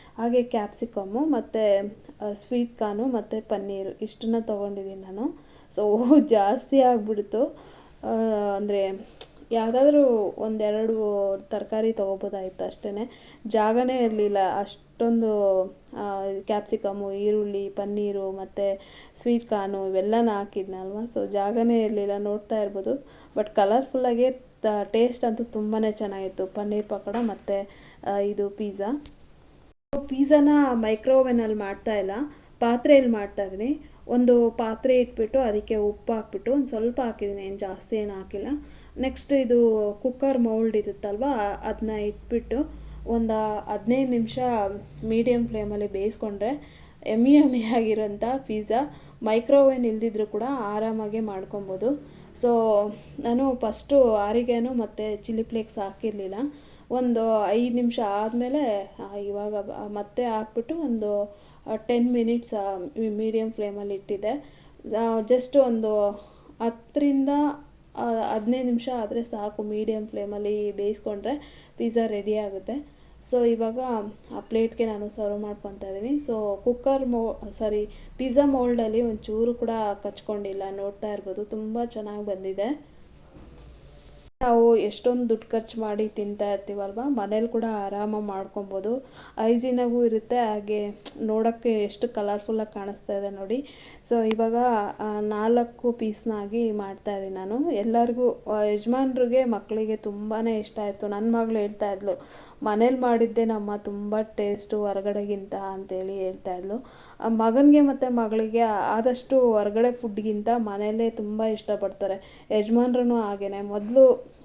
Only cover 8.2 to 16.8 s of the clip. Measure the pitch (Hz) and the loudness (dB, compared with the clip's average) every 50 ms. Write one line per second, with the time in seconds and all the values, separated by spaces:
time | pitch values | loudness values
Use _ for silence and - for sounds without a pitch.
8.2 | 226 220 220 208 208 202 196 196 208 208 202 196 196 190 190 196 226 - - - | 0 0 0 0 0 0 -2 -2 -2 0 0 0 0 0 -2 -6 -10 -16 -16 -16
9.2 | - - - - - - 226 226 220 226 233 254 269 302 294 294 277 254 233 214 | -16 -16 -16 -20 -8 -2 -2 0 0 2 4 6 6 8 8 8 6 6 4 4
10.2 | 202 - - - - 220 220 214 214 214 208 220 220 220 226 220 214 208 202 202 | 0 -2 -2 -4 -4 -4 -2 -2 0 0 0 0 0 0 0 0 0 0 0 0
11.2 | 196 196 196 196 208 - 226 202 208 - 220 220 220 226 220 214 196 196 196 190 | 0 0 -2 -4 -6 -8 -6 -6 -6 -4 -2 0 0 0 0 -2 -2 -2 -2 -4
12.2 | - 202 202 196 190 185 185 - 185 - - - - 208 202 202 240 254 - - | -6 -6 -6 -6 -8 -10 -8 -8 -8 -8 -8 -8 -8 -8 -6 -6 -8 -8 -10 -18
13.2 | - - - - - 214 - 220 208 214 220 240 254 247 262 254 240 220 220 214 | -20 -20 -20 -16 -6 -2 0 2 2 4 4 2 2 2 2 2 2 2 2 2
14.2 | 208 202 202 196 190 180 - 302 202 - - - - - _ - 233 233 233 226 | 2 2 2 2 2 2 2 -2 -4 -4 -10 -16 -20 -20 _ -2 0 2 2 2
15.2 | 226 220 214 208 202 196 190 185 185 190 190 - - - - - 208 202 196 196 | 2 2 2 2 4 4 4 2 2 0 -6 -14 -20 -14 -10 -8 -6 -4 -4 -4
16.2 | 190 196 196 196 - - 214 208 208 - 226 220 | -4 -6 -6 -6 -4 -2 -2 -2 -2 -2 -4 -2